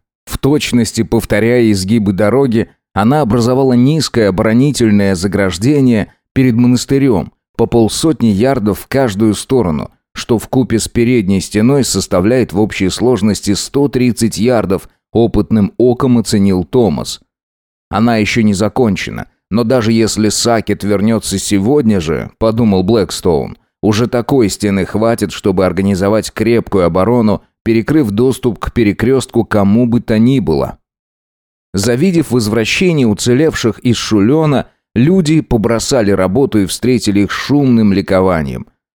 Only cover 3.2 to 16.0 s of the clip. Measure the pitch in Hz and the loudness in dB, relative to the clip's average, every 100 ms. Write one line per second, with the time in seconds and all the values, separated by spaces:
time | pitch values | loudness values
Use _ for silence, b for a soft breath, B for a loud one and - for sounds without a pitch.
3.2 | 131 127 117 127 135 123 127 156 - 117 | 0 0 2 2 2 2 2 0 -2 0
4.2 | 104 92 110 117 143 127 113 104 98 92 | 0 0 2 2 2 2 2 2 2 -2
5.2 | 95 101 95 85 117 147 127 110 - b | -2 -2 -2 -2 0 2 2 0 -2 b
6.2 | b - 131 117 120 123 - 139 139 98 | b 0 0 2 2 0 0 0 2 0
7.2 | - - _ - 113 117 110 - 170 135 | -2 -12 _ -4 0 2 0 0 -2 0
8.2 | 113 98 127 131 104 95 - 135 127 95 | 0 2 0 0 -2 -4 -4 -2 0 0
9.2 | 110 98 - 131 92 73 - _ _ - | 0 0 0 0 0 -2 -8 _ _ -10
10.2 | - 113 - 135 110 113 - 113 117 123 | -4 -4 -2 -2 0 -2 -2 0 2 2
11.2 | 95 98 - 107 117 143 120 101 - 92 | 0 -2 -2 0 2 2 0 -4 -2 0
12.2 | 98 127 104 87 107 - 95 - 113 117 | 2 0 0 -2 -2 -2 -4 -2 0 0
13.2 | 107 95 - 95 - 139 143 123 123 104 | 0 -2 -4 -4 -4 -2 -2 0 -2 0
14.2 | 113 - 117 120 95 92 - _ _ 107 | -2 0 0 0 0 -4 -6 _ _ 0
15.2 | 117 110 98 110 95 - 123 117 | 0 0 0 0 0 2 0 2